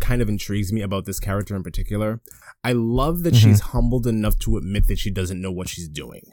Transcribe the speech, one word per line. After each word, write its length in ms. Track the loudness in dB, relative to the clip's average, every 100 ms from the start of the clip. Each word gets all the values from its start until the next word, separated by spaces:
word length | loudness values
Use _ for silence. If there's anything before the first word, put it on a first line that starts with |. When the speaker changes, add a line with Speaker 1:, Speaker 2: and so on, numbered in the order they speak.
Speaker 1:
kind 200 | 4 2
of 80 | 2
intrigues 440 | -2 -2 -2 0
me 80 | -2
about 220 | -2 -4 -4
this 140 | -6
character 340 | -4 -4 -4 -6
in 60 |
particular. 580 | -6 -6 -4 -2 -2 -4 -10 -20 -20 -8
I 80 | -2
love 500 | 0 0 0 0 0
that 120 | 2
Speaker 2:
Mm-hmm. 140 | 6 8
Speaker 1:
she's 100 | 6
humbled 460 | 2 0 2 2 0
enough 320 | 0 2 2
to 160 | 2 -2
admit 280 | 0 2 2
that 100 | 2
she 120 | -2
doesn't 300 | -2 -4 -4
know 120 | -6
what 160 | -6 -8
she's 200 | -10 -12
doing. 340 | -12 -14 -16 -20